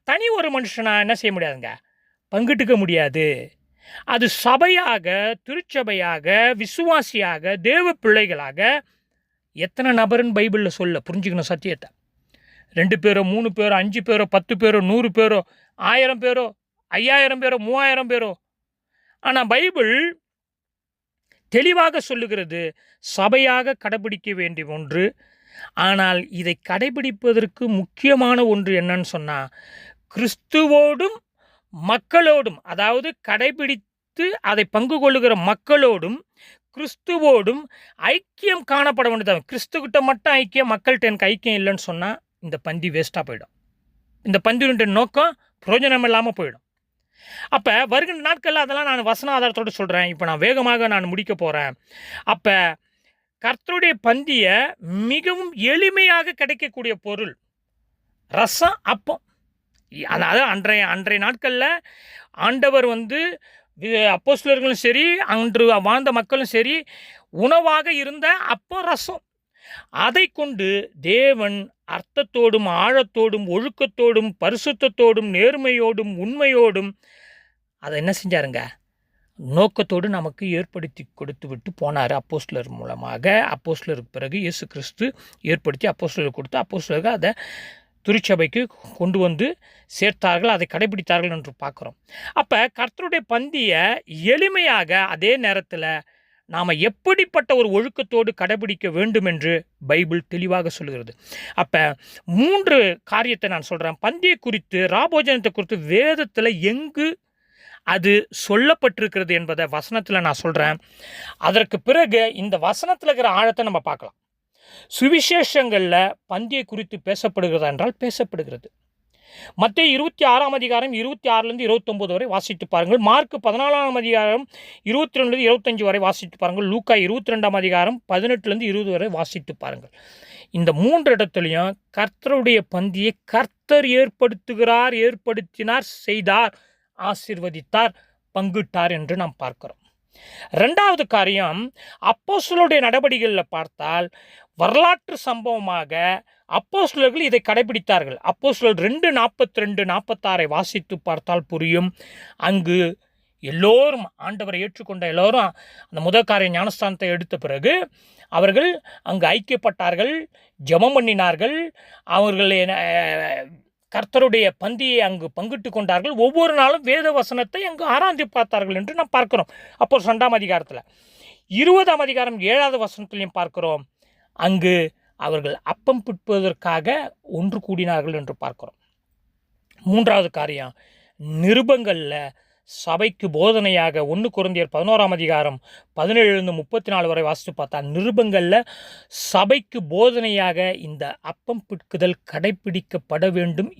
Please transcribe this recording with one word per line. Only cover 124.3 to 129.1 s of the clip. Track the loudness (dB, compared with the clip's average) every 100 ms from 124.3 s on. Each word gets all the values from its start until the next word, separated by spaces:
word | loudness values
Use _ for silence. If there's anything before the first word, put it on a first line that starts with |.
| 0 -4 -18 -20 -10
இருபத்தி | -4 -2 0 -2
ரெண்டுல | 0
இருந்து | 2 2
இருபத்தஞ்சு | 2 0 -2
வரை | 0 0
வாசித்து | 0 -2 -8 -6
பாருங்கள். | -4 -2 -2
லூக்கா | -2 2 2
இருபத்தி | 2 -2 -4
ரெண்டாம் | -2 0 0
அதிகாரம் | 0 2 0 -2 -4
பதினெட்டுல | -2 0 -2 -2
இருந்து | -4 -2
இருபது | -2 -2
வரை | -2
வாசித்து | -4